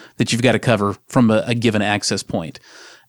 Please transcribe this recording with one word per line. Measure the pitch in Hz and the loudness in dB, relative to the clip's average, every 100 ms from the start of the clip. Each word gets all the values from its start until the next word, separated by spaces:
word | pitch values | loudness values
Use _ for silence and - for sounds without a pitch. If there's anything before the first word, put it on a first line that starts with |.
| - - | -14 -6
that | 117 | -2
you've | 117 | 2
gotta | 120 110 | 2 2
cover | 131 110 101 98 _ | 2 0 0 -4 _
from | 135 113 | 2 4
a, | 110 110 | 2 0
a | 120 | 0
given | 113 104 | 0 0
access | 101 104 - 98 | 0 -2 -2 -6
point. | - 101 80 - - - - - | -6 -8 -8 -12 -20 -20 -20 -20